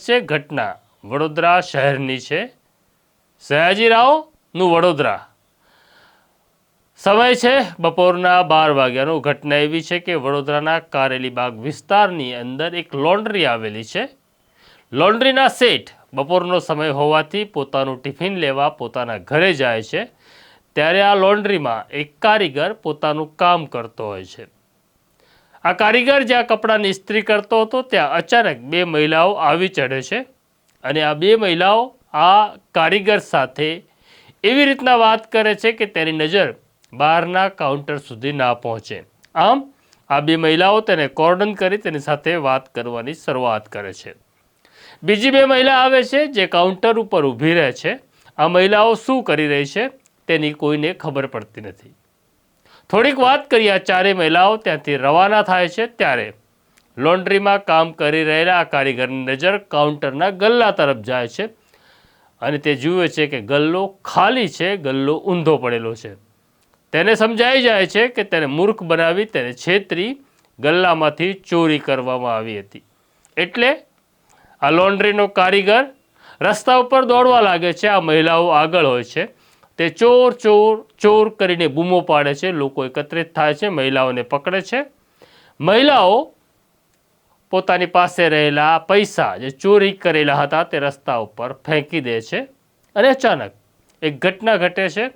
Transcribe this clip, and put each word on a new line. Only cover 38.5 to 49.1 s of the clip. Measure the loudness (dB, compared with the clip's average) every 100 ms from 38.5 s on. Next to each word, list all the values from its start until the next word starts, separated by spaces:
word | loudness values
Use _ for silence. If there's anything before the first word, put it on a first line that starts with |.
| -2
પહોંચે. | -6 -10 -10 -16 -18 _ _ -2
આમ, | 2 0 -2 _ _ _ -4
આ | -2 0
બે | 0
મહિલાઓ | 2 2 2 2 0
તેને | -2 -2 0
કોર્ડન | 0 0 -2 -2
કરી | -4 -4 -6
તેની | -8 -6
સાથે | -4 -4 -4 -2
વાત | -4 -4 -10
કરવાની | -8 -8 -10 -12
શરૂઆત | -6 -4 -2 -4 -6
કરે | -14 -14
છે. | -16 -20 -20 _ _ _ _ _ _ -20 -12
બીજી | -2 0 2 4
બે | 4
મહિલા | 4 4 4
આવે | 4 2 2
છે, | 0 -2 -2
જે | 0
કાઉન્ટર | 2 0 2 0 0
ઉપર | 0 0
ઊભી | 0 0 0 2
રહે | 0 -2
છે. | -6 -8 _ _ _ -2
આ | 2 4
મહિલાઓ | 4 4 4 2
શું | -2